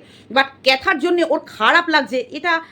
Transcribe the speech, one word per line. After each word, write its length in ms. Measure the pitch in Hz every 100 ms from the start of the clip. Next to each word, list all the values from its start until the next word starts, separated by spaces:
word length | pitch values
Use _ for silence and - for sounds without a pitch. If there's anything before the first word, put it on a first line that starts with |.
| - - -
but 120 | 247 269 -
ক্যাথার 360 | 262 262 381 330
জন্যে 240 | 339 349 320
ওর 100 | 320 -
খারাপ 440 | - 220 320 330
লাগছে, 360 | 302 269 254 240
এটা 300 | 302 359 330 320